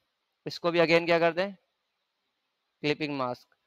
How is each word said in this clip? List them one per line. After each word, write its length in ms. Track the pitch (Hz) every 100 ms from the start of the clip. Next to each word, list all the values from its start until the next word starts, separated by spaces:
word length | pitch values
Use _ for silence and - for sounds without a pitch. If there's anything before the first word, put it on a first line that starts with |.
| _ _ _ _ -
इसको 240 | - 175
भी 80 | 170
again 280 | 165 165 170
क्या 120 | 170
कर 140 | 170
दें, 200 | 165 196 190 _ _ _ _ _ _ _ _ _ _ _ _
Clipping 340 | 147 147 151 143
mask। 300 | 127 123 _ _